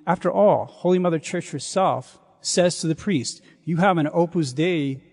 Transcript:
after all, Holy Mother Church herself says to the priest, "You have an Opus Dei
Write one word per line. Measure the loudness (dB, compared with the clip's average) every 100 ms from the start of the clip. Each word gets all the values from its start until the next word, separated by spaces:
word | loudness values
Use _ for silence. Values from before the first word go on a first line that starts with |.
| -4
after | -2 0
all, | 4 4 4 -2
Holy | -4 0 2
Mother | 2 0
Church | -2 -8 -6
herself | -10 -4 0 0 0 -6 -20 _ _
says | -2 2 2 0
to | -4
the |
priest, | -2 -2 -2 -2 -10 _ _
"You | -4 2
have | 2 2
an | 0
Opus | 0 0 0 -2
Dei | -2 -2 0 -2 -6 -12